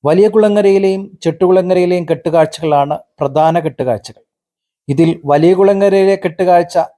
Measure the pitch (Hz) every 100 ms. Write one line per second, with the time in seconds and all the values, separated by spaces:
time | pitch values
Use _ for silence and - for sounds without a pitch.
0 | 143 170 214 214 214 208 196 196 190 190
1 | 190 - 170 160 180 185 185 180 180 180
2 | 165 156 170 165 156 - 156 147 143 151
3 | _ _ 139 139 160 170 160 131 127 107
4 | - - _ _ _ _ _ _ - 139
5 | 165 - 139 147 165 185 196 196 202 196
6 | 190 196 190 160 185 175 170 175 160